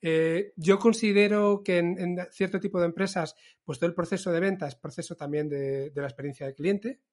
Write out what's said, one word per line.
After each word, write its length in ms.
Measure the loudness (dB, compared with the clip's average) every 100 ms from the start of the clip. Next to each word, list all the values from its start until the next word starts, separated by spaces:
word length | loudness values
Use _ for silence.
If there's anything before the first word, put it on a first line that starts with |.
Eh, 520 | 2 2 4 2 -2 -4
yo 240 | 4 6
considero 800 | 6 4 4 4 4 4 4 2
que 140 | 2 2
en, 220 | 2 0
en 280 | -2 -4 -6
cierto 280 | -4 -2 -2
tipo 200 | -2 0
de 80 | 0
empresas, 480 | 0 -2 -2 -4 -6 -20 _
pues 160 | -12 -2
todo 80 | -2
el 80 | -2
proceso 360 | -4 -4 0
de 80 | 0
venta 280 | 0 -2 -6
es 80 | -8
proceso 400 | -14 -12 -12 -10
también 320 | -4 -4 -2
de, 440 | -4 -4 -4 -6
de 100 | -6
la 60 | -8
experiencia 380 | -6 -10 -8 -10
del 100 | -4
cliente 460 | -2 -2 -4 -12 _